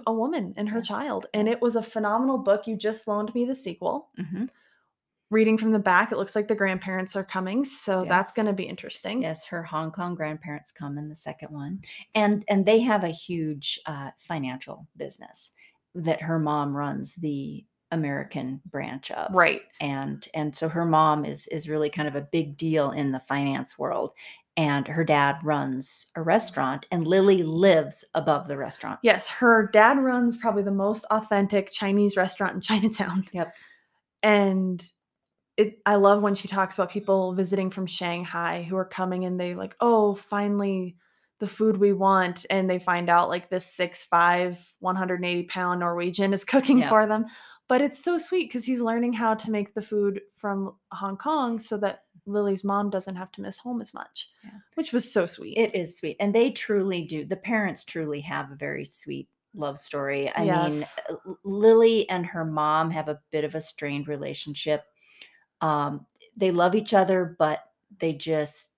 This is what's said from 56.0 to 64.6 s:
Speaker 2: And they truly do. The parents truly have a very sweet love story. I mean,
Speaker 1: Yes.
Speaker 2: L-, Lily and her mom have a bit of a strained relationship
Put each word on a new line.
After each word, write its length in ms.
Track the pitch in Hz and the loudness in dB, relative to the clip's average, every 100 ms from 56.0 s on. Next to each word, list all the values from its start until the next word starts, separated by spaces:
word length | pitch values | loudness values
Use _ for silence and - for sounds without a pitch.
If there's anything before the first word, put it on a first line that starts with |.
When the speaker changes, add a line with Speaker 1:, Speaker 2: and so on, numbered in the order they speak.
| 156 - | -8 -4
Speaker 2:
And 140 | 208 | 0
they 160 | 226 254 | 4 2
truly 540 | - - 208 190 175 | 0 -2 0 0 -2
do. 200 | 151 156 143 | -4 -6 -6
The 100 | 185 | -6
parents 480 | - 220 196 151 | -2 -2 -2 -4
truly 380 | - 170 151 147 | -8 -6 -4 -6
have 280 | 147 143 139 | -6 -8 -8
a 40 | 139 | -10
very 280 | 143 143 | -8 -8
sweet 440 | 147 - 151 139 139 _ _ | -10 -12 -10 -10 -12 _ _
love 240 | 190 143 143 | -8 -8 -6
story. 520 | - 143 139 139 139 | -8 -6 -4 -2 -2
I 40 | - | 0
mean, 60 | 170 | 2
Speaker 1:
Yes. 500 | 175 170 151 151 - - | 2 0 -2 -4 -8 -10
Speaker 2:
L-, 300 | - 190 185 | -10 -12 -12
Lily 640 | 196 196 220 226 226 220 - | -6 4 8 8 8 4 0
and 160 | 185 175 | -2 -4
her 180 | 170 | -6
mom 460 | 160 151 151 156 165 | -4 0 2 2 2
have 180 | 160 151 | -2 -4
a 120 | 147 _ | -8 _
bit 140 | 156 | -4
of 100 | 143 | -4
a 60 | 160 | -4
strained 480 | - - 147 143 147 | -8 -8 -6 -6 -6
relationship 760 | 143 139 143 151 143 | -6 -8 -8 -10 -6